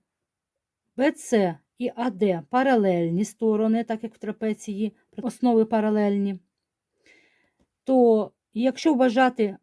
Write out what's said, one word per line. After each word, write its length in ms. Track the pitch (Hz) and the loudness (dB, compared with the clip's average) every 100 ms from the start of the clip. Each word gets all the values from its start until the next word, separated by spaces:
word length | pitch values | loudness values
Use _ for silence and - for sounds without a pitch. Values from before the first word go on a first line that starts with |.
| _ _ _ _ _ _ _ _ _ - | _ _ _ _ _ _ _ _ _ -2
Б 180 | 277 294 | -2 -2
С 420 | - 226 190 156 _ - | -2 0 0 -2 _ -10
і 140 | 240 - | -8 -6
А 140 | 240 | -8
Д 340 | 190 208 170 151 | -2 0 0 -2
паралельні 760 | 247 262 247 196 175 170 170 214 | -2 2 2 2 0 0 -2 -4
сторони, 580 | - 226 214 220 226 | -4 -2 0 0 -2
так 200 | 226 220 | -2 -8
як 120 | 226 - | -10 -12
в 20 | |
трапеції 760 | 214 208 220 214 - 196 214 - _ - | -12 -8 -6 -6 -8 -6 -8 -8 _ -12
основи 480 | 240 - 247 226 220 | -10 -2 2 2 2
паралельні, 760 | 220 214 214 208 202 202 190 - _ _ _ _ _ _ _ _ _ _ _ _ _ | 0 0 0 0 0 -4 -6 -12 _ _ _ _ _ _ _ _ _ _ _ _ _
то 480 | - 262 240 220 196 - _ | 0 4 4 4 0 -10 _
якщо 400 | 214 254 254 330 | -4 -2 0 0
вважати, 640 | 269 254 226 254 254 208 196 | 2 2 2 2 2 -4 -4